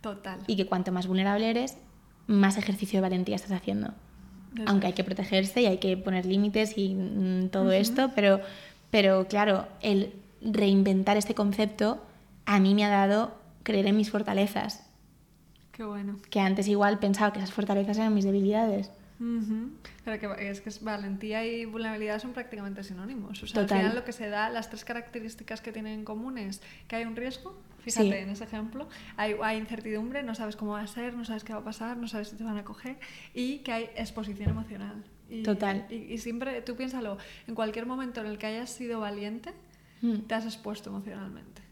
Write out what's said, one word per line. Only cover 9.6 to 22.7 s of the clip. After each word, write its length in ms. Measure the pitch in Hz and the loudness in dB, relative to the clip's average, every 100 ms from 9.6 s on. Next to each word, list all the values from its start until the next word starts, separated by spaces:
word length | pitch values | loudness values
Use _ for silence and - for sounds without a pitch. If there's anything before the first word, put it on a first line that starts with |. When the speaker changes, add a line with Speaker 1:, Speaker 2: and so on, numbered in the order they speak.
| - - | 0 -4
Speaker 2:
el 300 | 214 196 202 - - - | 2 2 2 -6 -20 -8
reinventar 760 | 220 214 202 196 196 190 190 | -2 4 6 8 6 4 4
este 180 | 208 208 | 2 2
concepto 680 | 220 202 202 214 - 214 254 - - - - | 0 2 2 0 2 0 0 -8 -20 -20 -10
a 140 | - 202 | 4 6
mí 160 | 190 | 8
me 80 | 202 | 6
ha 60 | 208 | 6
dado 500 | 202 196 208 233 - - - | 6 6 4 2 -6 -20 -10
creer 220 | - 202 196 | 0 2 4
en 80 | |
mis 140 | 208 214 | 4 4
fortalezas. 720 | 214 214 196 202 208 214 - - _ - _ _ _ _ - - | 0 0 2 2 0 -4 -8 -14 _ -20 _ _ _ _ -20 -20
Speaker 1:
Qué 140 | - | -12
bueno. 320 | 214 202 196 202 - | -8 -6 -6 -8 -2
Speaker 2:
Que 120 | 208 | 4
antes 260 | 190 190 196 | 4 4 4
igual 320 | 202 202 202 | 6 6 6
pensaba 320 | 202 196 208 | 2 4 4
que 80 | 202 | 2
esas 140 | 190 | -4
fortalezas 440 | - 202 196 196 208 | -2 2 2 2 2
eran 160 | 220 | 4
mis 120 | 208 | 4
debilidades. 680 | 196 196 196 214 226 196 196 - - - | 4 4 4 4 2 0 -4 -12 -20 -8
Speaker 1:
Ujú. 500 | 233 233 214 220 247 311 - - | -4 -2 -2 -4 -6 -12 -20 -14
Pero 160 | - 214 | -8 -6
que 60 | 214 | -6
va, 80 | |
es 260 | 190 202 196 | -6 -6 -8
que 80 | 220 | -10
es, 140 | 208 | -10
valentía 640 | 220 208 196 196 214 214 | -6 -6 -4 -6 -4 -4
y 200 | 226 233 | -4 -6
vulnerabilidad 540 | 226 226 220 214 214 214 | -6 -6 -6 -4 -4 -4
son 140 | 254 | -6
prácticamente 500 | 247 247 214 196 | -10 -10 -10 -8